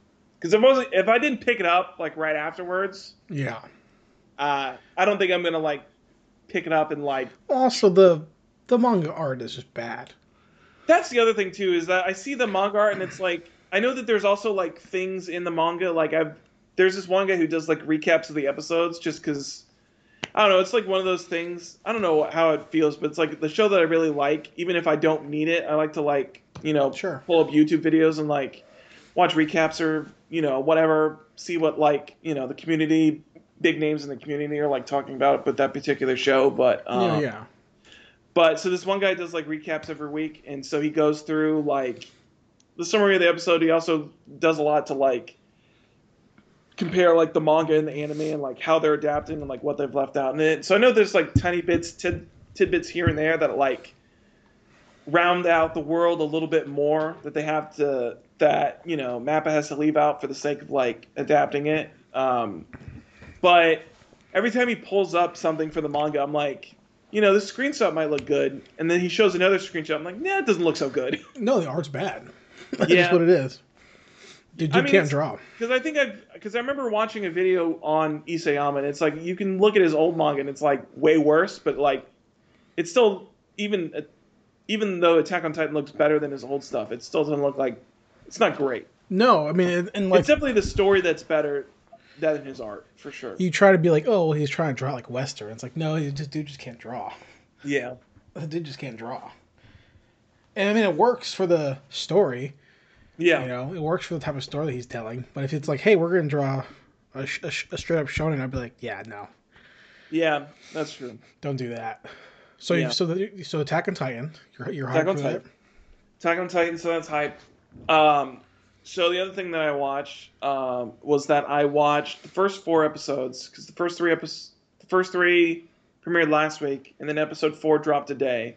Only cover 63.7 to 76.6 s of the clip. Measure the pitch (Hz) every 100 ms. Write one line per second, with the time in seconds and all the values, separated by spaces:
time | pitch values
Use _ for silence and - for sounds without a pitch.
63.7 | 160 - - _ _ _ 190 233 240 247
64.7 | 220 - 196 185 170 170 165 165 156 156
65.7 | 160 151 143 151 147 143 151 147 131 -
66.7 | _ _ _ _ 208 202 202 202 - 277
67.7 | 294 202 160 151 147 127 143 139 135 -
68.7 | - 165 175 180 160 208 175 185 190 185
69.7 | 170 156 156 170 196 359 392 262 180 170
70.7 | - 139 135 131 151 - 269 214 254 156
71.7 | 175 147 135 196 - - - _ - -
72.7 | - 156 180 175 175 165 175 131 - _
73.7 | _ _ _ _ _ - - _ - 160
74.7 | 175 277 190 151 143 - - - - 233
75.7 | 254 320 302 254 202 - - 214 226